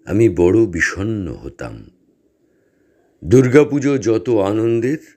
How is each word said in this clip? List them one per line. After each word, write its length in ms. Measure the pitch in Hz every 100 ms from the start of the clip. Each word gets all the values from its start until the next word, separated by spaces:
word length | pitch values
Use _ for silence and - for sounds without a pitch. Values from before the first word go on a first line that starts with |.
| -
আমি 220 | 104 113
বড় 360 | 87 87 107 110
বিষণ্ণ 600 | 82 - 90 104 110 87
হতাম। 560 | - 69 - 60 55 50 _ _ _ _ _ _ _ _ _ _ _ _ _
দুর্গাপুজো 760 | 76 123 127 139 143 143 139 135
যত 320 | 107 110 120
আনন্দের 680 | 110 95 107 117 117 123 160 -